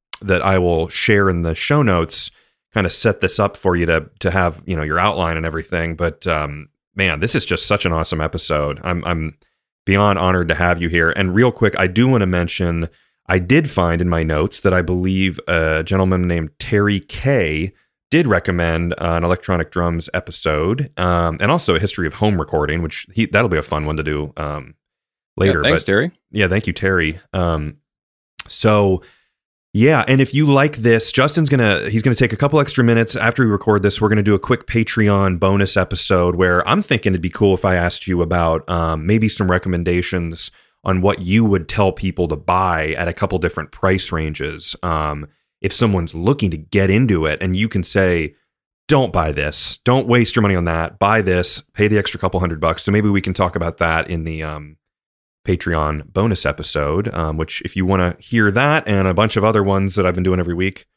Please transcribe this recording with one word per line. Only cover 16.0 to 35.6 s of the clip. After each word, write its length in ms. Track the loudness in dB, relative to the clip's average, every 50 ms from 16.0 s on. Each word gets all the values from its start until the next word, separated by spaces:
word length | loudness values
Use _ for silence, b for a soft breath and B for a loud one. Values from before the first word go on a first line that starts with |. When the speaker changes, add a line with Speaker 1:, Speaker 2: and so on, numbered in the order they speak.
| 2 2 2 0
Speaker 1:
named 280 | 0 0 0 -2 -4 -6 -8 -12
Terry 420 | -6 -2 0 0 2 2 0 -2
K 720 | -4 -8 -10 -4 -2 0 2 2 0 0 -2 -2 -4 -6 -8 _ _ _ _ _ _ _
did 160 | 0 2 2
recommend, 680 | 2 2 0 0 0 0 0 0 0 0 0 -2 -4 -4
uh, 200 | -4 -2 -2 0
an 80 | 0
electronic 480 | 0 0 0 -2 -2 -2 -2 -2 -2 -4
drums 400 | -4 -2 -2 -2 -2 -4 -6 -6
episode, 760 | -6 -6 -6 -8 -12 -6 -4 -2 0 0 0 -2 -2 -2 -4 -6 -4 -2
um, 380 | 0 0 2 2 0 0 -2 0
and 80 | 0 0
also 280 | 0 0 0 0 0
a 20 | 0
history 300 | 0 -2 -4 -4 -6 -6
of 60 | -2
home 260 | 0 0 0 2 0
recording, 420 | -2 -2 -2 -2 0 0 -2 -2
which 240 | -4 -6 -8 -12 -16 -6 -2
he, 100 | -2 -2
that'll 240 | 0 2 0 2 2
be 80 | 0
a 60 | -2
fun 240 | -2 -2 -4 -2 -2
one 100 | -2 -4
to 60 | -4
do, 300 | -2 -4 -4 -4 -6 -6 -8
um, 380 | -8 -8 -8 -8 -10 -12 -16 -20 _ _ _ _ _ _ _ _ _ _ _ _
Speaker 2:
Yeah, 100 | 0 2
Speaker 1:
later. 160 | 2 2 2
Speaker 2:
thanks, 200 | 2 2 0 0
Speaker 1:
But 40 | 0
Speaker 2:
Terry. 260 | 2 2 2 0 -2 -6 _ _ _
Speaker 1:
yeah, 160 | -2 0 0 2
thank 180 | 2 0 -2
you, 60 | -2
Terry. 480 | -4 -2 0 0 2 2 0 -2 -4 -6 -10 _
Um, 440 | -4 -2 -2 0 -2 -2 -4 -8 -10 _ _ _ _ _ _ _ _ _ _ _ _ -18 -16 -14
so 540 | -6 -2 2 2 4 4 4 2 2 0 b b b b b b b _ _ _ _ _ _ _
yeah, 320 | 0 4 4 4 4 4 2 4
and 120 | 4 4
if 140 | 4 2 2
you 140 | 2 4 4
like 300 | 4 4 4 2 0 0
this, 340 | 2 4 4 4 2 0
Justin's 360 | 0 2 2 2 2 0 2 2
gonna, 400 | 2 4 4 2 2 0 0 -2
he's 140 | -2 0
gonna 140 | 2 2 2
take 160 | 2 2 0
a 40 | 0
couple 220 | 0 0 2 2 2
extra 240 | 0 2 2 2
minutes 320 | 4 4 4 4 2 0 -2
after 300 | 0 0 0 2 2 2
we 60 | 2
record 320 | 2 2 2 2 2 4 2
this. 160 | 0 2 0
We're 80 | 2 2
gonna 160 | 2 2 4
do 100 | 4 2
a 60 | 2
quick 260 | 2 0 -2 -2 -2
Patreon 720 | -2 -2 -2 -2 0 0 2 2 2 4 2 2 0 0 2
bonus 380 | 2 2 2 2